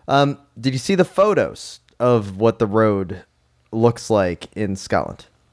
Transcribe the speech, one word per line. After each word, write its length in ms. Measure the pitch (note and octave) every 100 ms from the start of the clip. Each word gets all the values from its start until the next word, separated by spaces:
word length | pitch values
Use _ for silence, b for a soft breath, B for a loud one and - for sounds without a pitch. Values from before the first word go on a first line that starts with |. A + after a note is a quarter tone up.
| -
Um, 320 | C#3 C#3+ C#3 _ -
did 140 | B2+
you 60 | B2+
see 160 | - F#3+
the 100 | F3+
photos 720 | - G#3 F3+ F2+ - - - _ _
of 380 | B2 A#2+ G2+ F#2+
what 220 | A2+ G#2+
the 80 | G#2+
road 560 | G#2+ A2 G2+ F#2 F#2 - _ _ _ _
looks 380 | A2 A#2 A#2 -
like 380 | G#2+ F#2 E2+ - F#2
in 200 | G#2 F#2+
Scotland? 500 | - F#2+ - - - _ _